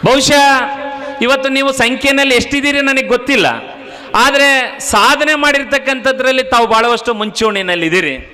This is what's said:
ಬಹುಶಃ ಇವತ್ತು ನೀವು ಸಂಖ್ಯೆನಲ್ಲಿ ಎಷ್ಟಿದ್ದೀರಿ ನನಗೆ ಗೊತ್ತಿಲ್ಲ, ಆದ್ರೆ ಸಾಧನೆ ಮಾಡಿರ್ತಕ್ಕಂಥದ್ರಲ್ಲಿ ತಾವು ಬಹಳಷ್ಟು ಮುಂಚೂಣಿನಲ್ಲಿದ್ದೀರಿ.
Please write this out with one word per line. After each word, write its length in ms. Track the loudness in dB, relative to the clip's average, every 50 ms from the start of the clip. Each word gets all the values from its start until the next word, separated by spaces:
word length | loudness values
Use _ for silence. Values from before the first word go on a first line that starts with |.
| 2
ಬಹುಶಃ 360 | 2 2 2 2 2 4 4 6 4 4 2 0 -2 -6 -8 -8 -10 -10 -10 -10 -10 -8 -4 -2
ಇವತ್ತು 220 | 0 0 0 0 -2 -2
ನೀವು 140 | 0 -2 -2 0 0 0
ಸಂಖ್ಯೆನಲ್ಲಿ 520 | -2 -2 -2 0 0 2 2 2 2 2 0
ಎಷ್ಟಿದ್ದೀರಿ 400 | 0 0 -4 -2 0 0 0 0 0 0
ನನಗೆ 200 | 0 0 0 0 -2
ಗೊತ್ತಿಲ್ಲ, 320 | -2 0 0 0 2 2 2 0 -2 -8 -12 -16 -16 -16 -18 -18 -18 -18 -4 0 2 2
ಆದ್ರೆ 240 | 4 4 4 4 4 4 2 0 -4 -8 -10 -8
ಸಾಧನೆ 500 | -2 2 4 4 4 4 2 2 0 0 0 2
ಮಾಡಿರ್ತಕ್ಕಂಥದ್ರಲ್ಲಿ 1000 | 0 0 0 -2 -2 -4 -4 -2 -2 -4 -2 -2 -2 -2 0 0 0 0 0 0 0
ತಾವು 160 | 2 2 2 4 2
ಬಹಳಷ್ಟು 400 | 2 2 2 0 -2 -2 -4 -4
ಮುಂಚೂಣಿನಲ್ಲಿದ್ದೀರಿ. 1000 | -4 -4 -6 -4 -2 -2 -2 -2 -2 -2 -2 -2 -2 0 0 0 0 0 0 -4 -8 -12 -18